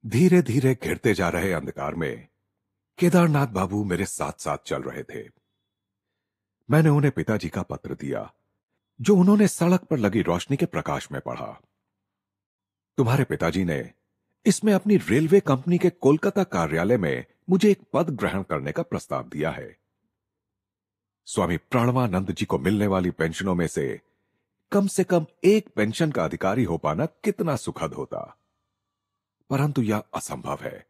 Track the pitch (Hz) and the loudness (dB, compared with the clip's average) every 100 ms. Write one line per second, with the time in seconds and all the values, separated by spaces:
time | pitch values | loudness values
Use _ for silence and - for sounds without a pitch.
0 | 110 110 180 180 127 120 131 127 - 87 | -2 4 6 6 4 2 2 0 -4 -2
1 | - 95 87 82 95 82 - - 71 80 | 0 2 0 0 -2 -4 -6 -8 -8 -4
2 | 76 58 - _ _ _ _ _ _ - | -6 -6 -16 _ _ _ _ _ _ 0
3 | 175 180 170 143 139 95 95 101 101 90 | 4 4 4 2 0 -2 -2 -2 -2 -2
4 | 95 - 71 - - 71 - 69 65 64 | -4 -4 -8 -6 -6 -6 -6 -6 -6 -10
5 | - 62 52 _ _ _ _ _ _ _ | -12 -14 -16 _ _ _ _ _ _ _
6 | _ _ _ _ _ _ - 147 160 147 | _ _ _ _ _ _ 2 4 6 4
7 | 143 - - 107 82 98 90 69 - 67 | 2 0 -2 -2 -4 -6 -8 -10 -10 -10
8 | 69 58 52 _ _ _ _ _ _ _ | -6 -8 -8 _ _ _ _ _ _ _
9 | 127 202 180 208 202 - 175 180 - 151 | 2 6 6 6 4 4 2 2 0 0
10 | 104 107 85 87 - 139 170 - 76 71 | 2 2 0 0 -2 -2 -2 -4 -4 -6
11 | - 65 - 62 55 - _ _ _ _ | -6 -10 -10 -10 -12 -14 _ _ _ _
12 | _ _ _ _ _ _ _ _ _ - | _ _ _ _ _ _ _ _ _ -2
13 | 120 139 135 - 85 82 90 71 60 _ | 0 2 0 0 -2 0 -2 -4 -6 _
14 | _ _ _ _ 233 - 214 190 208 196 | _ _ _ _ 0 2 2 2 4 2
15 | - 120 156 196 - 131 151 175 175 - | 4 0 4 4 4 0 2 2 2 2
16 | 131 156 202 202 185 90 80 80 95 120 | 2 4 2 -2 -2 -2 0 0 2 2
17 | 82 64 - _ - 185 214 196 _ 131 | 0 -4 -10 _ 0 2 4 2 _ -2
18 | 170 127 92 90 92 78 69 78 165 92 | -2 -2 -4 -4 -4 -6 -4 -6 -6 -8
19 | - 67 62 73 78 71 64 _ _ _ | -6 -8 -8 -6 -6 -6 -14 _ _ _
20 | _ _ _ _ _ _ _ _ _ _ | _ _ _ _ _ _ _ _ _ _
21 | _ _ - - 87 85 _ 127 120 127 | _ _ -8 -4 -2 -2 _ 0 2 0
22 | 120 92 95 87 104 90 73 104 101 95 | 0 -2 -4 -6 -4 -2 0 0 0 0
23 | 90 - 82 82 98 87 82 - 67 52 | -2 -2 -4 -4 -4 -2 -2 -2 -6 -8
24 | _ _ _ _ _ _ _ 202 196 - | _ _ _ _ _ _ _ -2 0 -2
25 | 180 175 156 _ 175 214 - - 107 110 | 0 0 0 _ 4 4 0 -4 -2 0
26 | 160 117 80 - 95 110 101 82 76 80 | -2 -2 -4 -2 -2 0 0 0 -2 -2
27 | 160 _ - - 165 131 - - 80 73 | -4 _ -4 -2 -4 -4 -6 -8 -8 -8
28 | - - - - _ _ _ _ _ _ | -10 -10 -12 -18 _ _ _ _ _ _
29 | _ _ _ _ _ 135 151 135 107 107 | _ _ _ _ _ -2 0 0 0 -2
30 | - - - 69 62 71 - - _ | -4 -12 -10 -12 -10 -10 -10 -14 _